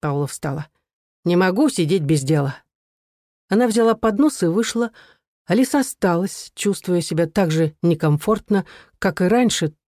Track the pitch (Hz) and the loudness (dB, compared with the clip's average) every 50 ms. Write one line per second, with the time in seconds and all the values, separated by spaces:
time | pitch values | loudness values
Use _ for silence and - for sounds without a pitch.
0 | - 151 139 143 143 139 - - - 151 139 151 147 - _ _ _ _ _ _ | -4 -4 -2 -2 -4 -4 -6 -8 -8 -8 -6 -6 -10 -12 _ _ _ _ _ _
1 | _ _ _ _ _ 170 175 180 185 185 180 202 294 302 - - 170 147 180 196 | _ _ _ _ _ 0 2 2 2 2 2 2 0 0 2 0 0 0 0 0
2 | 156 139 160 151 135 131 160 151 139 135 135 - _ _ _ _ _ _ _ _ | 2 0 0 0 2 0 0 0 0 -2 -6 -8 _ _ _ _ _ _ _ _
3 | _ _ _ _ _ _ _ _ _ _ 196 208 247 240 208 233 226 226 226 226 | _ _ _ _ _ _ _ _ _ _ 0 2 2 2 2 2 2 2 2 2
4 | - 226 214 202 285 302 - - - 170 165 202 233 - - 226 240 226 _ - | 0 -2 0 2 0 0 0 0 -2 0 0 0 -2 -2 -2 -4 -4 -4 _ -14
5 | - _ _ _ _ _ _ _ _ _ 175 220 269 254 - 285 269 - - _ | -20 _ _ _ _ _ _ _ _ _ 0 0 0 2 2 -2 -2 -2 -6 _
6 | - 190 175 170 185 196 - - - - _ - - 208 196 - - - 180 175 | 0 0 0 0 -2 -4 -8 -10 -18 -18 _ -6 -4 -4 -4 -4 -2 -2 -2 -2
7 | 160 - 170 156 170 160 _ - 196 165 156 160 165 151 156 _ - 170 165 156 | -2 -2 -2 -2 -2 0 _ 0 0 0 2 0 0 -2 -2 _ 0 0 0 2
8 | - 156 147 151 - - 214 214 - _ 208 196 185 - - - - _ _ _ | 2 0 0 0 0 -2 -2 -2 -2 _ -2 -2 -2 -4 -12 -20 -20 _ _ _
9 | - 196 165 - 185 180 214 240 254 226 - - - 156 156 _ _ | -4 -4 -2 0 0 2 2 4 2 2 0 0 -4 -4 -6 _ _